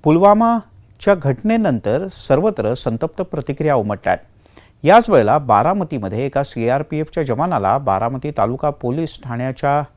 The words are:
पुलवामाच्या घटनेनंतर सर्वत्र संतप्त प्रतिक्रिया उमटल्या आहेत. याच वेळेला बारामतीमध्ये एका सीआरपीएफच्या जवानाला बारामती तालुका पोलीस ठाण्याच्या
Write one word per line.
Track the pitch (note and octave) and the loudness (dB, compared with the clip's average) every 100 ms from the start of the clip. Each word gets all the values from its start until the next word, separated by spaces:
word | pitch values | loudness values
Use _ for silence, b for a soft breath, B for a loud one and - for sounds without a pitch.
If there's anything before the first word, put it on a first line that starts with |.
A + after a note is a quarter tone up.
पुलवामाच्या | D3+ E3 G3 G#3 A3+ A#3 - - _ _ - | 2 4 6 6 2 0 -4 -20 _ _ 0
घटनेनंतर | F#3+ C#3 B2+ G#3+ A3+ G3+ A#2 G2+ C3 F#3+ | 0 0 -2 0 0 0 0 -2 -2 -4
सर्वत्र | - - C#3 G#3 - A2 | -12 0 2 2 0 -4
संतप्त | B2+ B2 A2+ D#3+ - | -2 -4 -4 -6 -6
प्रतिक्रिया | F3+ D3+ C3+ C3+ D3+ | -8 -8 -8 -4 0
उमटल्या | C3+ G#2 G2+ - | 0 -2 -4 -2
आहेत. | F#2 - _ b b b b C#3+ | -2 -6 _ b b b b 6
याच | A3 A#3 | 6 6
वेळेला | D#3+ G#2 D3 | 4 4 2
बारामतीमध्ये | C3 G#2 C#3 G3+ E3+ C3+ G2 G#2 C3+ | 4 2 4 0 -4 -6 -4 -4 -4
एका | C#3 | -4
सीआरपीएफच्या | C#3 A#2+ A2+ C3+ D3+ D#3 D3+ - | -4 -4 -2 -2 -2 -6 -6 -6
जवानाला | C#3 A2+ F3 D3 G2 C3 | -4 -2 0 0 0 0
बारामती | C3+ F#2+ A#2 C3 D3+ | 0 -2 -2 -4 -6
तालुका | D3 G#2+ C3 D3+ | -2 -2 -2 -4
पोलीस | C#3 A#2+ C#3 D#3+ - | -4 -6 -4 -6 -10
ठाण्याच्या | B2 A#2+ C3 B2+ C#3+ D3 C#3+ | -10 -6 -6 -4 -2 -2 -4